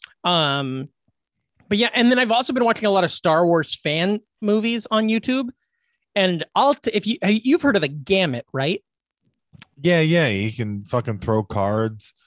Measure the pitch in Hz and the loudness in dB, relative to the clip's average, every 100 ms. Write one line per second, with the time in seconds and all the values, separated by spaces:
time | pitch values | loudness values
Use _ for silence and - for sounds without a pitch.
0 | - _ 180 175 147 139 135 131 143 _ | -20 _ -2 0 0 -2 -4 -8 -10 _
1 | _ _ _ _ _ _ - 208 233 240 | _ _ _ _ _ _ -6 -2 0 2
2 | 240 247 233 233 262 262 233 220 208 196 | 2 4 2 0 0 0 0 0 0 2
3 | 170 - 170 160 175 170 - - 156 160 | 0 -2 0 2 4 2 -2 -6 -4 -2
4 | 185 208 _ - 208 214 226 233 - 220 | 0 -2 _ -8 -2 0 0 -4 -2 0
5 | 220 226 - 254 247 - _ _ _ _ | 0 0 0 -2 -4 -10 _ _ _ _
6 | _ 208 185 165 - 202 277 - 233 214 | _ 0 0 0 -2 2 2 2 -2 -2
7 | 208 233 190 214 247 330 285 202 147 147 | -4 -2 0 0 2 2 2 2 0 -6
8 | 135 190 170 120 - 135 143 208 _ _ | 0 0 2 -2 -6 -4 -2 -4 _ _
9 | _ _ _ _ _ - - - 165 170 | _ _ _ _ _ -20 -20 -4 2 2
10 | 160 170 139 98 110 117 107 101 101 123 | 4 2 2 0 -2 -4 -6 -6 -4 -4
11 | 117 104 - 110 101 104 98 107 113 110 | -4 -6 -2 -2 0 -2 0 0 -2 -6
12 | - _ | -20 _